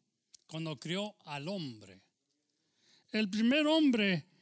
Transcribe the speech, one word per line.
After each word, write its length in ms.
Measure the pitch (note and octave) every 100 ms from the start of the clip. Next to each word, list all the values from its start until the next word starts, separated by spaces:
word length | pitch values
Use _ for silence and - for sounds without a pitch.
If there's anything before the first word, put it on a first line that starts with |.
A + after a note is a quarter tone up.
| _ _ _ - -
cuando 320 | D#3+ D#3+ D3+
crió 380 | - F#3 G#3 -
al 240 | D#3+ C#3+ D3+
hombre. 540 | G3+ C#3+ A2 G2 F#2 _ _ _ _ _ _ _ _ _ _ -
El 180 | G#3+ G#3
primer 360 | G#3 A#3 D4 D4+
hombre 600 | D#4+ D4 A#3+ G3+ E3+ - _